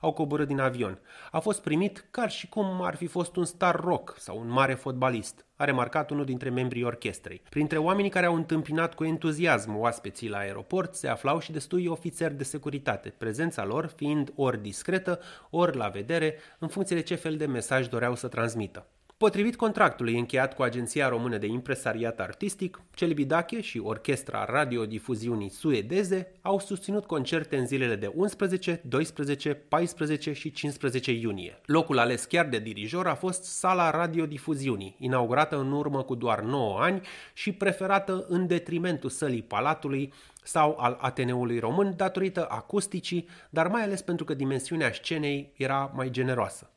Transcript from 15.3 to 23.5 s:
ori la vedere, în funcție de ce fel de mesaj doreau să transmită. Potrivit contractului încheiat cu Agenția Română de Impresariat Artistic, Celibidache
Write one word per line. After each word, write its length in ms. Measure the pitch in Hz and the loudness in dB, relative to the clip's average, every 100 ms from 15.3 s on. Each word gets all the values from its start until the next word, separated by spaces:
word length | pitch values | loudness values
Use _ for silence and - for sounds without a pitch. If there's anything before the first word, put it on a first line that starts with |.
| - - | -20 -6
ori 260 | 165 175 139 | 2 2 2
la 120 | 107 | -2
vedere, 460 | 98 104 165 156 151 - - | -4 -2 2 2 -2 -14 -10
în 100 | 160 | -6
funcție 280 | 196 185 170 | -2 0 0
de 60 | |
ce 120 | 160 | 0
fel 220 | 170 160 156 | -4 -2 -2
de 100 | 151 | 0
mesaj 400 | 123 113 131 120 | 0 2 0 2
doreau 280 | 117 123 | 0 0
să 140 | 123 127 | 0 -4
transmită. 580 | 120 117 113 101 - - _ _ _ | 0 0 0 -4 -6 -18 _ _ _
Potrivit 400 | 214 196 214 240 | 4 4 0 2
contractului 600 | 226 202 185 - 120 117 | 0 6 4 4 0 0
încheiat 360 | 120 127 135 | 2 2 2
cu 80 | - | 2
Agenția 460 | 127 120 117 147 135 | 0 0 -2 2 2
Română 300 | 120 127 113 | 2 0 0
de 80 | 104 | 0
Impresariat 720 | 117 127 131 120 110 117 - | -2 -2 -4 -2 -2 -2 -2
Artistic, 600 | 92 - 202 - 185 - - | -6 -4 -4 -2 -6 -6 -20
Celibidache 680 | - 175 151 135 156 170 | -2 0 2 4 2 2